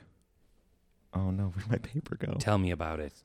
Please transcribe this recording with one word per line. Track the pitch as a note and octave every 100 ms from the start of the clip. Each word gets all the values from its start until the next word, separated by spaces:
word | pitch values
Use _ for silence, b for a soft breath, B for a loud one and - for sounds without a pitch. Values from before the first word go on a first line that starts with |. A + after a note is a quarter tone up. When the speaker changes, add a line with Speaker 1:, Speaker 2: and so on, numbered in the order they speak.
| - _ _ _ _ _ _ _ _ _ _
Speaker 1:
Oh | F2+ F#2+
no, | F#2+ G2
<laughs> | F2+
where'd | G2+
my | A#2+
paper | - D3 - -
go? | - -
Speaker 2:
Tell | - G#2
me | F#2
about | E2+ D#2+ D#2+
it. | D2 -